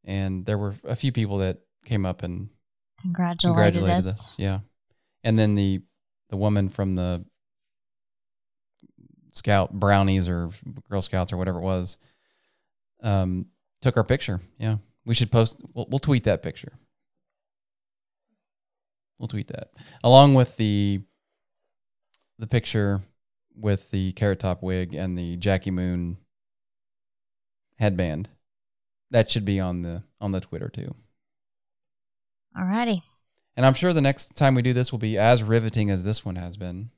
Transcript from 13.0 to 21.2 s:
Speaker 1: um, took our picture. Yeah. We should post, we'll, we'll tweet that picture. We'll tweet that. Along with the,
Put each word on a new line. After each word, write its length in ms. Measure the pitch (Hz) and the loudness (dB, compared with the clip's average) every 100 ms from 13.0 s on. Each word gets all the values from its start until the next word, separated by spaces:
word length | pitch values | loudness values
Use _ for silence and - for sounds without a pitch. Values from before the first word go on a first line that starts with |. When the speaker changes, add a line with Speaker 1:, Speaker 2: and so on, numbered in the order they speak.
Speaker 1:
um, 460 | 113 98 92 90 - _ _ _ | 0 0 0 -4 -8 _ _ _
took 160 | 131 120 | 0 0
our 60 | |
picture. 360 | - 131 - 90 - _ | 0 -2 -2 -8 -8 _
Yeah. 200 | 110 104 _ _ - | -4 -4 _ _ -2
We 80 | |
should 160 | 113 117 | 0 2
post, 320 | 120 110 - - | 4 2 -2 -16
we'll, 140 | 120 - | -12 -6
we'll 120 | 135 | -2
tweet 240 | - 127 | 2 2
that 180 | 107 90 | 2 0
picture. 300 | 82 - - - _ _ _ _ _ _ _ _ _ _ _ _ _ _ _ 220 _ _ _ _ _ _ _ _ | -2 -12 -18 -20 _ _ _ _ _ _ _ _ _ _ _ _ _ _ _ _ _ _ _ _ _ _ _ _
We'll 100 | 113 | -8
tweet 200 | 107 - | -8 -8
that. 220 | - - _ - - | -12 -14 _ -20 0
Along 320 | 117 131 143 | 8 10 10
with 220 | 131 123 - | 8 4 0
the, 440 | 107 101 101 98 - _ | 0 2 0 -2 -6 _